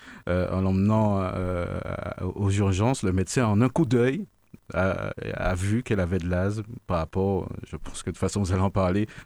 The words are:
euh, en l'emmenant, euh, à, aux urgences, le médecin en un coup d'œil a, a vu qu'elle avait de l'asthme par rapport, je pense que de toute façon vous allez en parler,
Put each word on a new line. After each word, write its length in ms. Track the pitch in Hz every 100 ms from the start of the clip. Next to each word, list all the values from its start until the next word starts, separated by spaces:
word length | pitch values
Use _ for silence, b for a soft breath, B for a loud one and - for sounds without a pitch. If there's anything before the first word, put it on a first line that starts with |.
| B B -
euh, 180 | 90 90
en 100 | 92
l'emmenant, 580 | 95 95 101 110 107 98
euh, 600 | 92 - 90 90 90 -
à, 400 | - - - - 92
aux 260 | - 101
urgences, 500 | 98 98 92 113 135
le 100 | 98
médecin 360 | 95 92 135 113
en 140 | 101
un 80 | 127
coup 160 | - 131
d'œil 400 | 123 123 170 202 _ _ - - -
a, 360 | 95 - 50 - -
a 220 | - - 90
vu 260 | 101 113
qu'elle 180 | - 104
avait 200 | 87 92
de 100 | 87
l'asthme 340 | 90 98 107 107 113 -
par 120 | 85
rapport, 520 | 80 95 98 95 - - -
je 100 | -
pense 260 | - -
que 80 | 92
de 40 | 85
toute 40 |
façon 220 | 95 107
vous 80 | 90
allez 100 | 92
en 80 | 95
parler, 380 | 101 92 98 107 B